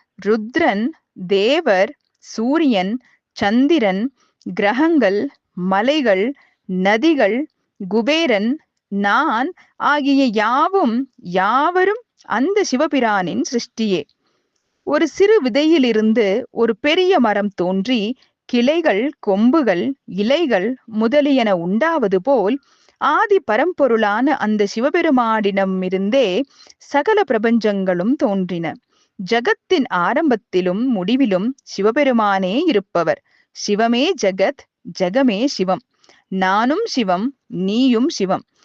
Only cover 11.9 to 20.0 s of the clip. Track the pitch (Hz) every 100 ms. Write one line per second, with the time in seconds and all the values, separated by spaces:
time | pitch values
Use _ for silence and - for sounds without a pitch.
11.9 | 453 - _ - 220 294 415 359 254 311
12.9 | 285 233 202 175 196 - 240 - - 220
13.9 | 175 - _ _ _ _ _ _ _ -
14.9 | 294 311 - 403 440 254 240 311 330 247
15.9 | 214 220 220 202 208 - - 233 226 294
16.9 | 339 370 359 233 202 202 - 180 190 202
17.9 | 254 202 262 _ _ - 240 240 330 320
18.9 | 196 269 - - 190 240 320 226 175 233
19.9 | 269